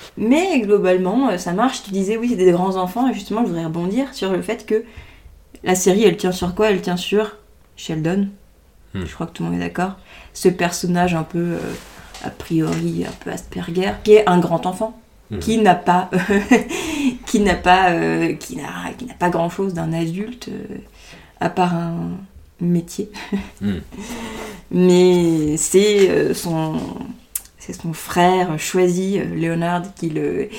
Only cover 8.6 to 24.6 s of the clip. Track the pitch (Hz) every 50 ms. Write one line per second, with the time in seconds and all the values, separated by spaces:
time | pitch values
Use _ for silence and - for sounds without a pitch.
8.6 | _ _ _ _ - - - 95 87 80 - - 170 170 - - 170 170 170 175
9.6 | 175 170 175 175 180 196 190 - - - - - - - - - - 185 180 -
10.6 | 180 175 175 - - 175 175 175 180 180 170 160 156 - - 170 170 170 170 -
11.6 | - - - - - - - - - - - - - - - - - - 165 160
12.6 | 156 160 165 165 170 170 165 170 170 - - - - - 170 175 - - - 185
13.6 | 180 175 165 185 190 202 202 202 - 214 208 214 214 185 180 180 170 170 170 160
14.6 | - 180 185 - 220 233 - - - _ _ _ _ - 214 - - 214 226 226
15.6 | 214 190 175 180 - 175 175 180 180 - - 180 180 - 202 202 202 - 254 233
16.6 | - - 339 - 339 320 302 285 285 254 240 - - - - 208 208 196 175 -
17.6 | - 180 180 190 190 180 170 165 165 165 165 165 165 165 151 156 - - 170 156
18.6 | - 151 175 175 175 - - - - - - - 175 180 175 170 170 170 - -
19.6 | 196 196 175 170 165 160 165 165 165 165 170 190 214 240 247 - - - - 196
20.6 | - - - - - - - - - - - - - - _ - - 170 - 190
21.6 | 180 180 170 165 170 165 165 170 170 175 180 190 196 - - - - - _ -
22.6 | 175 175 175 175 170 - - - 208 - - - - - 208 196 190 - - -
23.6 | 196 202 190 165 - - - 190 214 240 240 233 226 220 - - - - 202 180